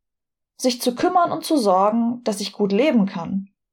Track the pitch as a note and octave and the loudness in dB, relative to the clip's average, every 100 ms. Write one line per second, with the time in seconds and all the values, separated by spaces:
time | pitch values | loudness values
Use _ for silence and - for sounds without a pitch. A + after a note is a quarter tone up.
0 | _ _ _ _ _ - B3+ B3 B3 A#3+ | _ _ _ _ _ -4 -4 -2 -4 0
1 | F4 F4+ E4+ D#4+ - D#4 G3+ F#3 G3+ A#3 | 0 2 0 -4 -2 0 2 4 2 2
2 | A#3 B3 - G3+ G3+ - G3+ G3 D#4 A#3+ | -2 -2 -6 -6 -8 -4 0 2 4 2
3 | G3 F3 D#3+ G3 G3 _ _ | 2 -2 -6 -6 -8 _ _